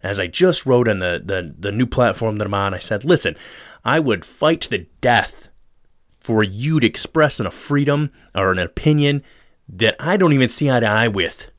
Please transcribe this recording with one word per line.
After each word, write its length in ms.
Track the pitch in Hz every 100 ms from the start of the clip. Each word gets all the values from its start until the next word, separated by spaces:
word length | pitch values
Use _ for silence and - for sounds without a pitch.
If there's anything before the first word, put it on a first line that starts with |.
As 180 | 95 98
I 60 | 90
just 400 | - 185 170 135
wrote 200 | 123 120
on 120 | 101
the, 240 | 90 87
the, 300 | 90 95 85 65
the 140 | 95
new 140 | 101 123
platform 500 | - 120 95 113 104
that 100 | 101
I'm 60 |
on, 220 | 101 98
I 40 | 92
said, 260 | - 107
"Listen, 300 | 135 170 90 80 - - - -
I 160 | 113 147
would 260 | 147 101
fight 360 | - - 151 165
to 80 | -
the 160 | 104 85 _
death 480 | 123 117 - - - - _ _ _ _ _ _
for 220 | - 110
you 380 | 107 98 135 160
to 60 | 117
express 540 | - - - 151 -
a 100 | 98
freedom 600 | - - 143 143 143 151 _ _
or 180 | - 95
an 60 | 92
opinion 640 | 85 - 156 151 143 143 139 - _ _ -
that 280 | 92 110 -
I 200 | 147 196
don't 160 | 180
even 160 | 139 127
see 200 | - 143
eye 100 | 127
to 60 | 113
eye 220 | 107 117
with." 420 | 98 - - -